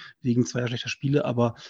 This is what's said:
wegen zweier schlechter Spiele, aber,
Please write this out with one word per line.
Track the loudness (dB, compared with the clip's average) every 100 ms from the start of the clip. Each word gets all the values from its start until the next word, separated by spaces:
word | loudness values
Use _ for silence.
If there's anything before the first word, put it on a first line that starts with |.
| -20 -6
wegen | 0 2 2
zweier | 0 -4
schlechter | -4 -6
Spiele, | -4 0 0
aber, | 2 2 2 0